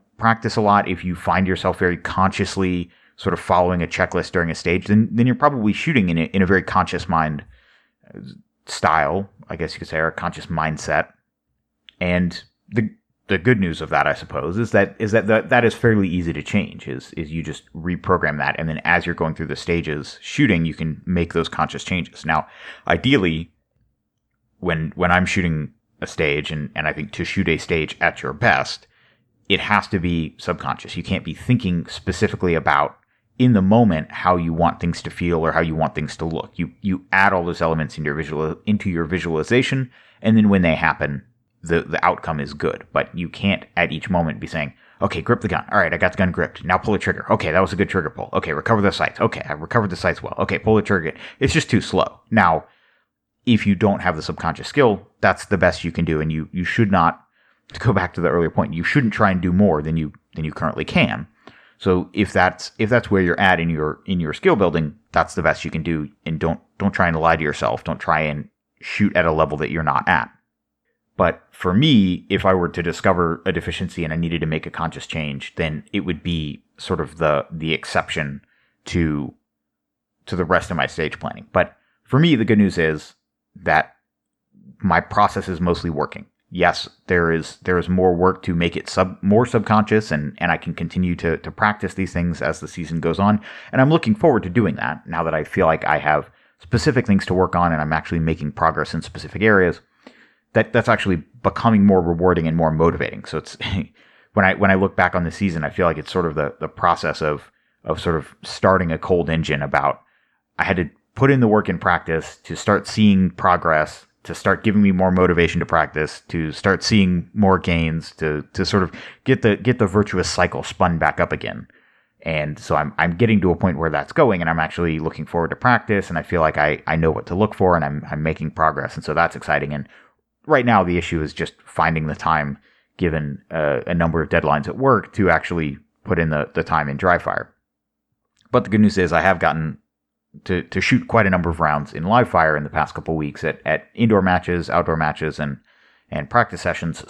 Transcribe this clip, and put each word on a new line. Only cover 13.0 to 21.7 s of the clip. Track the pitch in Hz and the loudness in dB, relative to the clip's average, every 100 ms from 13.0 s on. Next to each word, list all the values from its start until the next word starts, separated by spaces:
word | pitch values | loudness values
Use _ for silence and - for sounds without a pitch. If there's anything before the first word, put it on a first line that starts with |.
| _ _ - | _ _ -4
the | 90 | 0
good | 98 127 | 2 2
news | 87 78 | 0 -4
of | 78 | -2
that, | 76 73 | 0 0
I | |
suppose, | 71 - 71 71 95 | -2 -4 -6 -4 -4
is | 113 | 2
that, | 107 98 - | 2 2 -2
is | 110 | 0
that, | 110 101 | 0 2
that, | 110 - | 2 4
that | 127 | 2
is | 117 | 2
fairly | - 120 107 95 | 2 2 4 2
easy | 90 82 | 0 -2
to | 76 | -6
change, | - 104 - - - | -2 -2 -4 -10 -12
is, | 65 - | -12 -10
is | - 76 | -10 -8
you | 80 | -8
just | 78 76 _ | -8 -10 _
reprogram | 82 82 85 - 90 78 73 | -10 -6 -4 2 2 2 -2
that. | 71 - | -2 -4
And | 82 | -4
then | 78 | -4
as | - 87 85 | 0 0 0
you're | 82 | -4
going | 80 76 | -4 -4
through | 76 | -8
the | 71 | -8
stages | - 85 78 73 69 - | -2 -2 -2 -6 -8 -16
shooting, | - - 139 87 82 | -8 0 2 2 0
you | |
can | - 80 76 - | -2 -6 -6 -2
make | 87 85 | -2 0
those | 85 80 | -2 -2
conscious | - 78 | -2 -4